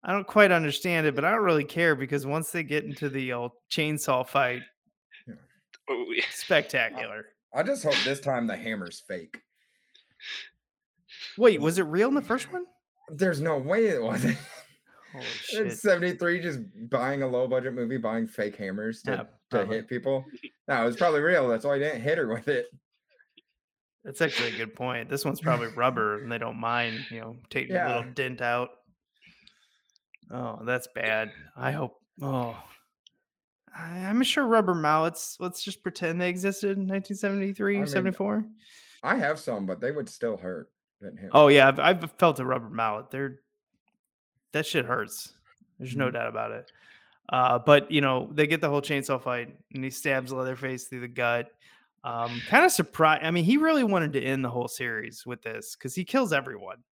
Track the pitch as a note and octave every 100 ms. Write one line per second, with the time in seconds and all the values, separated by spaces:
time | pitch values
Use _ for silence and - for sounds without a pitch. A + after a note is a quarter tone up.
0 | - G3 F#3+ G#3+ G3+ F3 D#3 - F#3 E3+
1 | D3+ C3+ D#3 A3+ G3 D#3 D3 E3 E3+ C#3+
2 | C3 C#3+ C3 D3+ D#3+ F3 D3+ D3 D3 C3+
3 | D3 C3+ B2+ B2 A#2+ _ _ - D3+ D3+
4 | - B2+ C3 C#3 B2+ B2 - _ _ _
5 | _ - - - _ _ _ - - B2
6 | A#2+ A#2 - - - E3 - C3+ A2+ B2
7 | A2+ G#2+ - _ _ C3 F#3 C#4 D3+ C3+
8 | C3 C3+ C#3 B2+ A#2 F#2 A2+ G#2+ F2 -
9 | - F#2 E2 - _ _ _ _ _ _
10 | _ _ - - - _ _ _ _ _
11 | _ - - - A#3 E3+ D3+ E3+ D#3+ E3
12 | A#3 C#4+ - B3 - F4+ F4+ _ _ _
13 | - D3+ F#3+ D#3 D#3+ D3 C3+ G3+ A3+ D3
14 | A2+ A2+ B2+ - - - - _ _ _
15 | - C#3 B2+ - - A3 G3+ - G#3 F3
16 | F3+ - F3 F3 E3+ C#3 G2+ G2+ A#2 C3
17 | B2+ C#3 C3+ B2 B2+ B2+ B2+ B2 A#2 C3
18 | A2+ A2 A2 - G#2 - G2 G2 G#2+ A2+
19 | - C3 - _ _ A#2+ G2 A2 G#2+ B2
20 | C3 C3+ C3+ - - _ - C3 A#2 A#2
21 | F3 D3+ D#3 F3 C3 A2+ C#3 C#3 C#3+ C3
22 | B2+ E3 B2+ A2 - C3 A#2+ - _ _
23 | _ _ _ - _ _ _ _ _ _
24 | C#3+ C3+ D#3+ - A#2+ A2 A2+ - B2+ B2
25 | A#2 C#3 D3 C3+ D#3 B2 A#2 A2 B2 A#2+
26 | G#2+ G#2 A#2 A#2 A#2 A#2 A2+ A#2+ A#2 A2+
27 | - A2+ A2+ B2 - C#3 C3 F3+ D#3+ B2
28 | B2 B2+ B2+ B2 A#2+ A#2+ B2 - _ _
29 | _ _ _ _ _ _ _ _ _ _
30 | _ _ - B2 A#2+ A2 A2+ B2 - -
31 | A2 A2 A2 - - - B2+ D3 C3 -
32 | _ - C#3 C3 A#2+ A2+ - - _ _
33 | _ _ _ _ _ _ _ - E3 F3
34 | F#3 A3 B3+ - C4 A3+ F#3 E3+ D3+ D#3
35 | D#3+ E3 - - F3+ F3+ - - F#3+ -
36 | E3+ E3+ F3+ F3+ G3 F#3+ G3+ G3 F#3+ G3
37 | G3 G3 G3+ G3 G3 G3 G3+ G3+ G3+ F#3+
38 | F#3 F#3 G3 G#3+ G#3+ - - - - -
39 | C#3+ A3 D3 D3+ - A2 F#2+ F2+ B2 D3+
40 | C#3 - A#2 G2+ F#2 F2 - _ _ _
41 | G2 - F#2+ C#3 D3 C#3+ C3+ C3+ D3+ F3+
42 | D#3+ - F3 C3 C3 C3 A2+ A2 A2+ G#2+
43 | A2+ C3 C#3 A#2+ _ _ _ _ _ _
44 | _ _ _ _ _ D3+ D3+ D#3+ A#2+ B2
45 | G#2 - - _ _ _ _ _ C3 C3+
46 | B2+ A#2 A#2 A2 A2+ A2+ - _ - -
47 | _ _ - B2+ B2+ B2 A#2+ D3 C#3+ D3+
48 | C#3 B2+ C#3 D3+ D3+ D#3+ D#3 C#3+ C#3+ C#3+
49 | C3+ C3+ - B2 A#2+ - _ C3+ C3 B2+
50 | D#3 C3+ B2+ C3 C3 B2+ C3 B2+ - B2+
51 | A#2+ B2 A#2+ A#2+ A#2 _ _ _ _ _
52 | B2 A#2 A#2+ A#2+ - A#3 F4 - E3 -
53 | D#3 D#3+ D#3+ F3 E3 C#4 D#4 D#4 A#3 F#3+
54 | D3+ C3+ B2+ C3+ B2+ A#2+ B2 - B2 A2+
55 | G#2+ A#2 B2 A#2+ A2+ A2 - - C3+ F#3
56 | F3+ C4 A#3 D3 C3 G#2 F#2+ - _